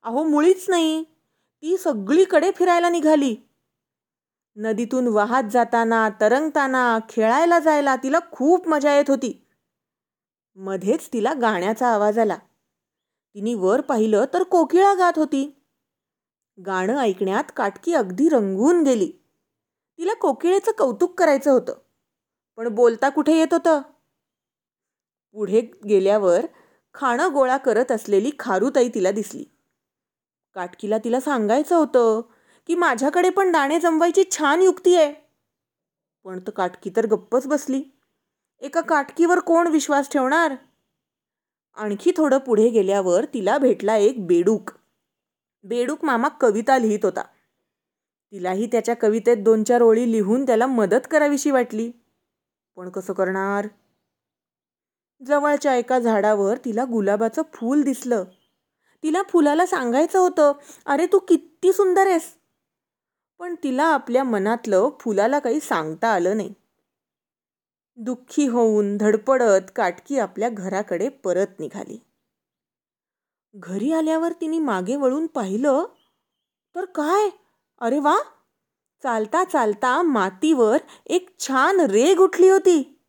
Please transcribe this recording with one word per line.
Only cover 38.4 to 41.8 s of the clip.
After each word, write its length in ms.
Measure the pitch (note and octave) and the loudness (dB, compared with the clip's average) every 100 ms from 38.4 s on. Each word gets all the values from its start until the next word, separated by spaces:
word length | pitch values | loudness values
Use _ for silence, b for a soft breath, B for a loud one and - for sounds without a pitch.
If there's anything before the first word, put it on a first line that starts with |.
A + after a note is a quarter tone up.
| _ _ | _ _
एका 220 | C#4 E4+ | -6 -6
काटकीवर 580 | E4 D#4 C#4 - E4+ F4+ | 0 -2 -2 0 2 2
कोण 280 | - E4 E4+ | 2 2 2
विश्वास 420 | D#4 - C#4+ C#4 | 0 0 -2 0
ठेवणार? 460 | D4 C4 D#4 D#4+ C4 _ _ _ _ _ _ _ _ _ _ _ | -2 0 0 0 -4 _ _ _ _ _ _ _ _ _ _ _
आणखी 380 | - | -12